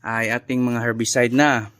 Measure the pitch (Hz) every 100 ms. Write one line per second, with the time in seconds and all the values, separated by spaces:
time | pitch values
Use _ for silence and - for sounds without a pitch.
0 | - 113 113 120 - 127 123 120 117 113
1 | 113 131 120 127 147 123 104